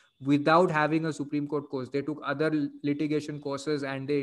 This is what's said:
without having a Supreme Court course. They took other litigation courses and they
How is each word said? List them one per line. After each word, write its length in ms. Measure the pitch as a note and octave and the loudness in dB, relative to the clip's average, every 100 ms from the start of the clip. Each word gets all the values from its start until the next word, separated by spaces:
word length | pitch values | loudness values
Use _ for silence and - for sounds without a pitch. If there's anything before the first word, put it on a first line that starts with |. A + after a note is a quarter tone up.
| _ _ C3+ | _ _ 2
without 460 | D3 D3 E3 F3+ | 4 6 6 6
having 340 | D#3 D3+ D#3+ D#3+ | 2 2 2 0
a 80 | |
Supreme 340 | D3+ C#3+ D3 C#3+ | -4 -4 -4 -2
Court 220 | D3 C#3+ | -4 -4
course. 200 | C3+ B2 | -8 -4
They 120 | C#3 | -4
took 200 | C#3 D3+ C3 | -4 -6 -4
other 420 | C#3 D#3 D#3 C#3+ - | 0 2 2 -2 -2
litigation 560 | C#3+ C#3+ D#3 D3+ D3 D3 | -2 0 0 0 -2 -8
courses 440 | C#3+ C#3 D#3 D3 | -6 -4 -2 -2
and 240 | C3+ C3+ C3+ | -2 -6 -2
they 140 | D3 | -2